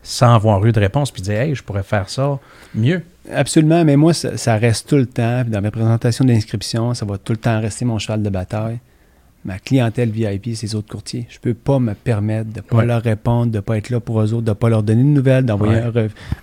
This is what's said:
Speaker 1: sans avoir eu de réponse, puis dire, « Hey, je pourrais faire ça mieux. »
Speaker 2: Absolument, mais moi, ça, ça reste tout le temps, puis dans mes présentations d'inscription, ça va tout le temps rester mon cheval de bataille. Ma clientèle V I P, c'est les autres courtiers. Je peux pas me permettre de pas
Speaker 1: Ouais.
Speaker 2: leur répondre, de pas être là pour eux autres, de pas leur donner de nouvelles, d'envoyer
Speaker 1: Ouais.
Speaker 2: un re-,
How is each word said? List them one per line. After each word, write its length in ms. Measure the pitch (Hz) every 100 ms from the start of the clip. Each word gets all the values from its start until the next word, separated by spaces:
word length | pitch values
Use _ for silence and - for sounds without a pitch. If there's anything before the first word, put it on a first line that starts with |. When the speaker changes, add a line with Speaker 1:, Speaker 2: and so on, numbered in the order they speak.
| -
Speaker 1:
sans 260 | - 123
avoir 300 | 117 110 98
eu 80 | 110
de 80 | 110
réponse, 300 | 98 143 143
puis 100 | -
dire, « 140 | 98 104
Hey, 120 | 151
je 80 | 135
pourrais 200 | - 98
faire 260 | 95 107 92
ça 300 | - 143 139 - - -
mieux. » 280 | 110 120 180 - _ -
Speaker 2:
Absolument, 500 | 143 143 165 156 170
mais 120 | 156 139
moi, 180 | 160
ça, 240 | 160 127 117
ça 180 | - 107
reste 320 | 117 110 -
tout 80 | 143
le 80 |
temps, 380 | 123 - 117 123
puis 80 | 120
dans 100 | 104
mes 100 | 104
présentations 540 | 110 113 113 123 117
d'inscription, 720 | 131 113 - 95 - 117 117
ça 100 | 120
va 140 | 104 98
tout 160 | -
le 40 | 113
temps 220 | 120 110
rester 240 | 110 -
mon 140 | 123 110
cheval 240 | - 107
de 80 | 104
bataille. 480 | 95 92 107 113 120 - _ _ _ _ _
Ma 140 | 104 95
clientèle 520 | - 135 117 127 120
V 100 | 110 110
I 40 | 98
P, 160 | 117
c'est 140 | 113 104
les 60 |
autres 140 | 107 104
courtiers. 380 | 104 - 123 117
Je 100 | -
peux 140 | 120
pas 260 | 113 - 139
me 140 | 117
permettre 580 | 104 - 107 107 110 110
de 80 | 107
pas 140 | - 113
Speaker 1:
Ouais. 80 | 117
Speaker 2:
leur 160 | 117
répondre, 500 | 113 107 120 120 117
de 80 | 107
pas 160 | 101 110
être 140 | 104
là 100 | 120
pour 200 | 117 110
eux 100 | 107
autres, 140 | 117 113
de 60 |
pas 160 | 101 117
leur 120 | 110
donner 200 | 107 113
de 60 | 143
nouvelles, 360 | 147 131 131
d'envoyer 300 | 131 104 107
Speaker 1:
Ouais. 80 | 110
Speaker 2:
un 80 | 117
re-, 200 | 117 110 - - -